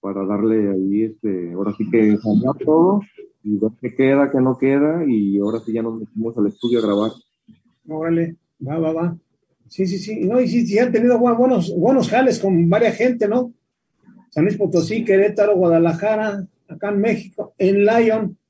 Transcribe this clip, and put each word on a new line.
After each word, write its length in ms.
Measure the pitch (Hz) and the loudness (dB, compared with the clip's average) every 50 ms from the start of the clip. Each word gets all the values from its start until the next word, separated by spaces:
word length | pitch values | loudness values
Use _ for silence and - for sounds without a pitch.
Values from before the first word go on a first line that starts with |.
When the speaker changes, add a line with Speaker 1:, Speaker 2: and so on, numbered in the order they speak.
Speaker 1:
para 260 | - 101 98 98 98 | -8 -8 -6 -6 -4
darle 440 | 92 104 98 104 113 110 110 104 101 | -4 -4 -2 0 0 0 0 0 0
ahí, 340 | 98 92 95 98 101 107 110 | -2 -2 -2 -2 -2 -2 -4
este, 480 | 110 110 _ - 107 98 92 87 85 87 | -4 -6 _ -6 -6 -6 -6 -8 -8 -8
ahora 200 | 90 101 104 98 - | -6 -6 -6 -4 -6
sí 100 | 107 110 | -6 -2
que 200 | 117 113 107 107 | 2 2 4 4
ensayar 460 | 104 101 - 107 104 - - 131 147 - - | 2 2 0 0 0 0 0 0 -4 -2 0
todo 380 | 151 156 160 170 185 202 208 202 - _ - - - _ _ _ | 0 2 4 4 4 2 0 -4 -6 _ -20 -20 -20 _ _ _
y 140 | 104 104 | -6 -4
ver 140 | 98 104 113 117 _ | -2 -2 -4 -4 _
qué 140 | - 123 - | -12 -10 -2
queda, 360 | - 135 131 139 139 143 139 | 0 2 2 4 4 2 2
qué 100 | 139 135 | 2 0
no 180 | 127 131 123 123 | 0 0 0 0
queda 440 | 135 135 135 143 143 151 160 170 165 143 | 0 0 2 2 0 0 -2 -2 -2 0
y 300 | 120 107 104 101 98 101 | 0 0 0 0 0 0
ahora 220 | 101 104 113 110 | -2 -2 -4 -6
sí 120 | 110 - 110 | -6 -6 -6
ya 100 | 117 113 | -4 -4
nos 160 | 117 113 110 | -6 -8 -8
metimos 380 | 107 - _ 107 113 117 113 | -12 -12 _ -6 -6 -6 -2
al 120 | 117 104 104 | -2 -2 -2
estudio 320 | 104 _ - 120 120 117 | -2 _ -4 -2 0 0
a 20 | 110 | 0
grabar. 300 | 104 101 101 107 113 110 - _ _ _ _ _ _ - _ _ _ _ _ _ - | 0 0 0 -2 -2 -6 -10 _ _ _ _ _ _ -20 _ _ _ _ _ _ -12
Speaker 2:
Órale, 480 | 156 156 160 165 165 165 170 170 165 _ _ _ _ _ - | -10 -6 -4 -2 0 -2 -2 -4 -6 _ _ _ _ _ -10
va, 120 | 131 147 165 | -8 -6 -4
va, 140 | 165 160 160 | -2 -2 -2
va. 240 | 160 165 175 170 170 _ _ _ _ _ _ _ _ _ _ | -2 -4 -4 -6 -8 _ _ _ _ _ _ _ _ _ _
Sí, 180 | - - 190 | -6 -4 -4
sí, 100 | 185 202 190 | -4 -4 -6
sí. 220 | 196 208 220 220 - | -8 -8 -6 -4 -2
No, 120 | 180 226 254 | 0 2 2
y 60 | 254 | 0
sí, 200 | - - 240 - | 2 0 0 0
sí 120 | 175 196 214 | 0 2 2
han 140 | 247 247 233 | 2 4 2
tenido 260 | 214 233 247 247 240 | 2 4 4 4 4
bu-, 180 | 240 240 233 | 2 2 2
buenos, 380 | 233 247 262 254 196 170 - 170 | 4 2 2 2 0 0 -2 -2
buenos 360 | 180 165 233 269 262 196 - | 0 2 4 4 2 2 2
jales 280 | 202 240 269 262 202 - | 2 2 2 2 0 0
con 300 | - 196 190 165 170 170 | 0 0 2 2 2 2
varias 280 | 185 214 233 214 - | 2 2 2 0 0
gente, 300 | - 226 254 247 233 220 | 0 0 0 0 0 -2
¿no? 260 | 202 214 247 254 240 - _ _ _ _ _ _ _ _ _ _ _ _ _ _ _ | 0 0 -2 -2 -4 -8 _ _ _ _ _ _ _ _ _ _ _ _ _ _ _
San 140 | _ 151 156 | _ 0 0
Luis 120 | 208 202 | 0 0
Potosí, 480 | 202 202 165 139 175 160 170 214 226 233 | 0 -2 0 0 0 0 0 -4 -4 0
Querétaro, 520 | - 196 190 196 208 208 208 202 208 208 | 2 2 4 4 2 2 0 2 2 2
Guadalajara, 920 | 180 185 170 165 165 170 170 165 165 196 214 220 214 214 220 202 202 185 - _ _ _ _ | 2 2 4 4 4 2 2 0 -2 -2 -2 -2 -2 -2 -4 -6 -6 -10 -12 _ _ _ _
acá 220 | 160 156 - 202 | -14 -10 -6 -4
en 100 | 208 196 | -2 0
México, 540 | 208 233 233 233 - - _ - - - _ _ | 0 0 -2 -2 -6 -14 _ -14 -14 -14 _ _
en 260 | 196 185 196 202 202 | 0 0 2 4 2
Lyon. 520 | 208 226 233 233 220 220 220 214 185 - _ _ | 4 4 4 2 2 2 0 -2 -6 -8 _ _